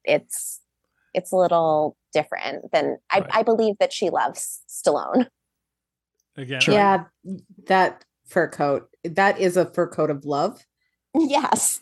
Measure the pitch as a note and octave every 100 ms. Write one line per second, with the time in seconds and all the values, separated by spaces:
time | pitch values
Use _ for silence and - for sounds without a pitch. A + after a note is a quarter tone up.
0 | - D3+ - - - - _ _ _ _
1 | _ F#3 F#3 F#3 F3 E3+ D#3+ D3+ D3+ -
2 | _ D3+ D3 - C3 C#3+ - D#3+ C#3+ B2+
3 | - F#3+ F#3+ A3 A3+ A3+ A3 G3+ F3+ -
4 | F3+ D3 B2 - - - - - F3 C#3+
5 | C2+ B3+ A#3+ _ _ _ _ _ _ _
6 | _ _ _ - B2+ C3 C#3+ G#3 G3 F#3+
7 | E3+ _ F#3 F#3 _ - - F#3+ F3+ -
8 | _ _ - F3+ D#3 - C#3+ C#3 - _
9 | F3 E3 G3 G3+ F#3 F3+ E3+ - E3+ -
10 | D3+ C#3 C#3+ C#3+ F#3 C4 _ _ _ _
11 | _ D4+ D4 C#4+ C4 - - -